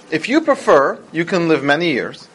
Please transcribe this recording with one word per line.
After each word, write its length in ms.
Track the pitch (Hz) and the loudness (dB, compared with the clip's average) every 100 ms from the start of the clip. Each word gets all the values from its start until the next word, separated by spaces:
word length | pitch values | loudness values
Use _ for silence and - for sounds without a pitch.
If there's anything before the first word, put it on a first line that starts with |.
| - | -6
If 160 | 156 - | -6 -2
you 140 | 294 | -2
prefer, 580 | 320 262 - 156 143 226 - | 0 -2 4 4 4 -2 -10
you 100 | 160 | -6
can 240 | 170 185 170 | -4 -2 0
live 160 | 151 | 0
many 300 | 139 147 170 | 2 0 0
years. 340 | 120 92 156 - | -2 -4 -10 -20